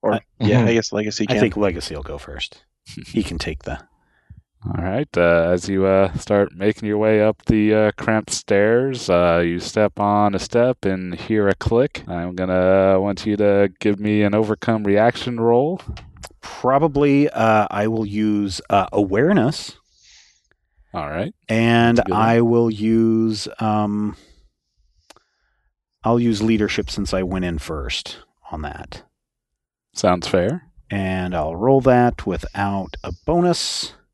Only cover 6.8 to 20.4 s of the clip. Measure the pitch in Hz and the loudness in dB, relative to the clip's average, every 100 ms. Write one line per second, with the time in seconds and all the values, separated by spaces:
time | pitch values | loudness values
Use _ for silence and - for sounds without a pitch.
6.8 | 107 104 110 107 107 107 - 113 107 107 | -4 0 2 2 2 0 0 2 4 2
7.8 | 107 - - 110 107 - - 101 104 120 | 2 0 0 0 0 -10 0 2 4 2
8.8 | 135 127 - 87 87 85 85 85 - - | 0 -6 0 2 4 2 0 -2 -4 0
9.8 | 104 - 101 104 104 95 - 120 123 127 | 0 0 0 2 2 0 -2 0 0 0
10.8 | 98 95 92 87 - 107 101 98 - 113 | -4 -4 -8 -12 -2 0 2 0 0 0
11.8 | 143 - - 87 87 90 92 92 92 95 | 0 -4 -10 -8 -8 -6 -2 2 4 4
12.8 | 95 95 98 98 107 104 104 101 101 90 | 4 2 0 -4 -4 0 2 2 0 0
13.8 | 107 101 104 104 104 104 107 107 - 110 | -2 -2 0 2 2 2 0 -2 -2 -2
14.8 | 104 101 113 - - 120 117 120 147 185 | 2 4 4 2 -6 -2 2 2 2 -4
15.8 | - - - - - _ - - 123 139 | -10 -16 -18 -20 -20 _ -20 -4 2 2
16.8 | 156 139 143 139 143 - 113 110 104 101 | 2 2 2 4 2 2 2 2 2 -2
17.8 | 107 113 107 104 107 104 101 92 - 101 | -2 -2 -4 -2 0 0 -2 -6 0 2
18.8 | 92 101 101 98 151 196 120 156 - - | 2 0 0 2 2 2 2 -2 -10 -18
19.8 | _ _ _ - _ _ | _ _ _ -20 _ _